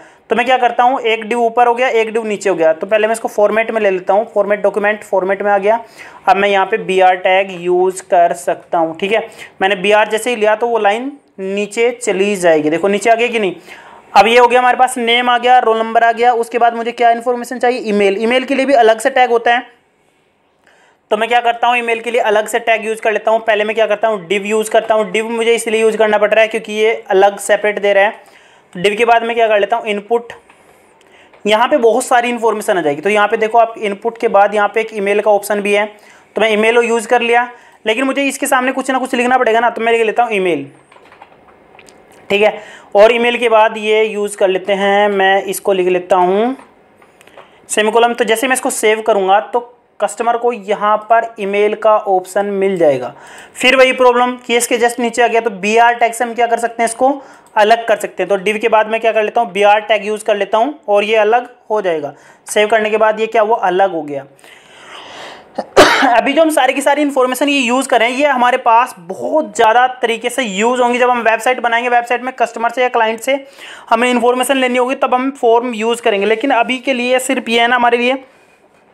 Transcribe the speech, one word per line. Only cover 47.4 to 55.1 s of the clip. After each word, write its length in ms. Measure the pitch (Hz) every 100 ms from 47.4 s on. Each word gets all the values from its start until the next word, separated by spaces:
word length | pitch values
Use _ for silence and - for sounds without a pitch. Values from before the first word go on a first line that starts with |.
| - _ -
semicolon। 440 | - 214 233 233
तो 100 | 233 214
जैसे 220 | 220 262
मैं 60 |
इसको 160 | 254 277
save 300 | 269 214 220
करूँगा 380 | 220 202 190 202
तो 160 | - 240 240 _ _ -
कस्टमर 380 | 202 - 233 233
को 140 | 240
यहाँ 440 | 233 190 185 208 214 -
पर 160 | 226 226 -
ईमेल 340 | 196 202 208 214
का 200 | 220 214
ऑप्शन 480 | 208 185 185 208 202
मिल 240 | 196 196 185
जाएगा। 360 | 156 131 123 - - - -
फिर 220 | - 247 262
वही 160 | 262
प्रॉब्लम 420 | 254 254 240 247 247
कि 180 | - 233
इसके 200 | 240 240
just 220 | 233 240
नीचे 220 | 240